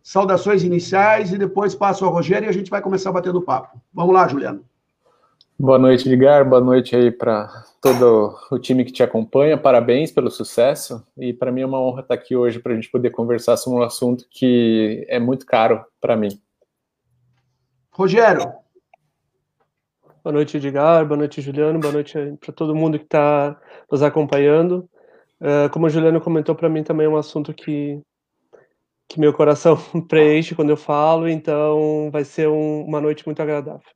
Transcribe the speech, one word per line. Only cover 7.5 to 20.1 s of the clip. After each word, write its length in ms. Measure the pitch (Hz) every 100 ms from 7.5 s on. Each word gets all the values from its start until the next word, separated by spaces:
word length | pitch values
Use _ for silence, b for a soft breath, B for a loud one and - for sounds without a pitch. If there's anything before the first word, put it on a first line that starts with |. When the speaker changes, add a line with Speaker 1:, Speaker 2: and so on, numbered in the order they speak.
| B B _
Speaker 2:
todo 560 | 135 123 123 110 104 - -
o 80 | 127
time 280 | 127 127 123
que 60 |
te 100 | -
acompanha. 540 | 120 113 110 135 151 147
Parabéns 560 | 139 123 117 123 160
pelo 180 | - 123
sucesso. 760 | - 110 - 127 147 - 117 _ -
E 160 | 127
pra 180 | 123 127
mim 80 | 127
é 60 | 131
uma 160 | 131
honra 220 | 127 127
estar 100 | 131
aqui 240 | 120 - 127
hoje 200 | 120 117
pra 160 | 123
gente 160 | 113 113
poder 200 | 123 123
conversar 480 | - 117 117 117 117
sobre 240 | - 123
um 20 |
assunto 420 | 117 - 123 123 _
que 760 | - 127 120 117 110 107 113 -
é 100 | 127
muito 260 | 117 131 -
caro 380 | 120 113 110 - _
pra 160 | - 113
mim. 240 | 104 101 _ _ _ _ _ _ _ _ _ _ _ _ _ _ _
Speaker 1:
Rogério. 580 | - 185 208 226 156 - - _ _ _ _ _ _ _ _ _ _ _ _ _ _ _